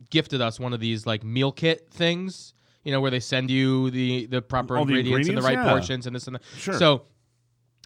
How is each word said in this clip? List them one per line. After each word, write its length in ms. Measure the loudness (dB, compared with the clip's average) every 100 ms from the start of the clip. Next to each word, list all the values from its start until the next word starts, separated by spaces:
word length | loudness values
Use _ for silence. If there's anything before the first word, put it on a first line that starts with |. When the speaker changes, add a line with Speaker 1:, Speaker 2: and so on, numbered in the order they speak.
| -2
Speaker 1:
gifted 320 | -2 0 0
us 180 | -2 -2
one 140 | -6
of 60 | -4
these, 260 | -2 -2 -2
like, 180 | -4
meal 280 | -2 0 0
kit 360 | 0 0 0 _
things, 640 | -2 0 0 -6 -10 -20 _ _ _
you 80 | -4
know, 100 | 0
where 100 | 0
they 80 | 0
send 300 | -2 -2 0
you 400 | 2 2 2 0
the, 340 | 0 0 -2 -2
the 140 | -4
proper 360 | -2 -4 0 0
Speaker 2:
All 80 | 2
the 80 | 2
Speaker 1:
ingredients 340 | 2 2 2
and 80 | 2
the 40 |
right 120 | 2
Speaker 2:
ingredients? 140 | 2 4
Yeah. 40 | 2 0 -6
Speaker 1:
portions 120 | -6
and 80 | -8
this 120 | -10
and 80 | -12
that. 60 | -14 -10
Speaker 2:
Sure. 160 | -6 2
Speaker 1:
So, 280 | 4 4 -2 _ _ _ _ _ _ _